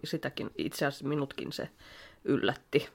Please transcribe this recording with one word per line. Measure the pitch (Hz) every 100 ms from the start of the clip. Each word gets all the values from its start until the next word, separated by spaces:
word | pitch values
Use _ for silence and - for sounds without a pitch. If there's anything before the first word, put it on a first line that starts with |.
sitäkin, | - 165 135 - - -
itse | - - 143
asiassa | 143 135
minutkin | 147 139 - -
se | - - - - - - -
yllätti. | - 131 101 - - 147 -